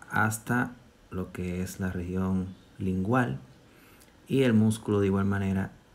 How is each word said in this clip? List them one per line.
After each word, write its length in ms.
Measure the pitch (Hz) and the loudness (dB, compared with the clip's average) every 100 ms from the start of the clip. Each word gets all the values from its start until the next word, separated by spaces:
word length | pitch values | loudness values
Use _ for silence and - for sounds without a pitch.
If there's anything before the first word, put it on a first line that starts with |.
| - | -6
hasta 640 | - 107 110 - 123 - - - - - | -2 0 -2 -2 -2 -2 -8 -20 -20 -10
lo 220 | 92 90 | -8 -8
que 300 | - 90 90 | -6 -6 -4
es 180 | 92 - | -6 -4
la 100 | 92 | -4
región 580 | 90 87 92 92 95 92 - - - | -4 -4 -2 0 0 -2 -8 -16 -6
lingual, 600 | 98 92 95 127 190 135 - - - - - - - - - | -2 -2 2 2 0 -4 -10 -20 -20 -20 -20 -20 -20 -20 -2
y 140 | 135 | 2
el 100 | 131 | 4
músculo 480 | 110 110 107 - 104 | 6 4 2 0 2
de 60 | 101 | 2
igual 180 | 98 | 2
manera 480 | 98 101 98 95 95 - _ | 2 0 0 0 -2 -8 _